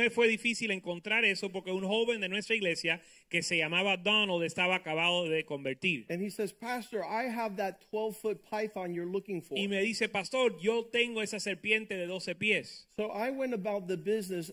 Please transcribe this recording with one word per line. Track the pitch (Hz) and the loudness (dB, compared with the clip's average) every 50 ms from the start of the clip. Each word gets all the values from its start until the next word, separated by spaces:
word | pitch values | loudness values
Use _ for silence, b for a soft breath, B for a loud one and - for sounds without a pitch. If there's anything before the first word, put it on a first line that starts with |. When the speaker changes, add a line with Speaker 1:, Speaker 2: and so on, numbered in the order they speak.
| 233 226 | 2 2
Speaker 1:
fue | 233 233 240 226 | 4 4 4 4
difícil | 220 208 - 233 226 - 226 214 | 4 2 0 -2 -2 -2 -2 -2
encontrar | 196 185 - 170 175 170 - 208 214 226 233 | -2 -2 -2 -6 -6 -6 -2 0 0 4 4
eso | 208 196 180 208 196 | 4 2 2 -2 -4
porque | 180 190 185 185 | -4 -6 -4 -2
un | 185 190 190 | -2 -2 0
joven | 190 208 226 233 233 233 220 | 2 2 2 2 2 0 0
de | 196 185 | -2 -4
nuestra | 190 208 202 - 226 | -4 -4 -2 0 0
iglesia | 220 196 175 165 151 - 165 165 170 B B B B B B | 2 2 2 0 0 0 0 0 0 B B B B B B
que | - 170 | -2 0
se | 165 - 185 165 | 0 2 2 2
llamaba | 156 156 170 175 190 202 190 | 2 2 2 2 4 4 2
Donald | 185 180 202 214 214 208 196 180 170 170 | 2 2 2 4 4 4 2 2 0 0
estaba | 160 165 190 180 180 185 | 0 0 0 2 2 2
acabado | 180 - 160 156 160 170 175 175 175 175 160 | 0 0 -2 0 2 2 2 2 2 2 2
de | 160 160 156 | 0 0 0
convertir. | - 147 139 139 135 135 - - 185 165 123 110 - | -2 -6 -4 -4 -4 -4 0 0 0 0 0 -4 -4
Speaker 2:
And | 165 175 | -4 -4
he | 196 208 | -4 -4
says, | - - 214 190 | -4 -4 -4 -4
"Pastor, | - - 226 233 247 247 208 - 240 208 175 | -4 -8 -6 -6 -6 -6 -6 -6 -6 -4 -4
I | 156 208 226 254 254 | -2 -2 -2 -2 -2
have | 220 240 226 220 196 | -2 -2 -4 -4 -2
that | 196 202 190 185 - - - | -2 -2 -2 -4 -6 -12 -6
twelve-foot | - 214 220 220 208 - - 220 202 - - | -4 -2 -2 -2 -4 -4 -2 -4 -4 -4 -6
python | - 220 214 220 214 214 202 185 175 175 | -6 -4 -2 -2 -2 -4 -4 -4 -4 -4
you're | 170 175 175 | -4 -4 -2
looking | 185 196 190 - 196 170 | -2 -4 -2 -2 -6 -6
for." | - - - 196 | -4 -4 -2 0
Speaker 1:
Y | 196 202 | 0 2
me | 202 196 | 2 2
dice, | 196 226 220 - 226 208 | 2 0 0 0 0 0
"Pastor, | - 196 185 - - 254 254 233 190 160 | 0 -2 -2 0 2 4 4 4 2 2
yo | 170 214 226 233 226 233 | 2 2 2 2 0 0
tengo | - 233 240 240 233 220 | 2 2 2 2 2 -2
esa | 214 208 220 202 | -2 -2 -2 -4
serpiente | - 208 190 185 - 208 214 220 220 214 202 | -2 -4 -4 -2 2 2 2 2 2 -2 -4
de | 185 175 | -4 -2
doce | 175 185 185 - 190 175 | -4 -4 -4 -4 -6 -4
pies." | 170 202 214 202 165 - - - - - _ - - | 0 2 4 4 4 2 -2 -12 -18 -20 _ -4 -4
Speaker 2:
So | 214 214 | -4 -2
I | - 202 226 262 | -2 -2 -2 -2
went | 269 269 262 254 247 | -2 -2 -2 -2 -2
about | 202 180 214 202 208 185 175 | -2 -2 -2 -2 -2 -2 -2
the | 190 | -4
business | 170 151 196 214 220 196 180 185 175 160 - | -2 0 2 0 0 0 -2 -4 -4 -4 -6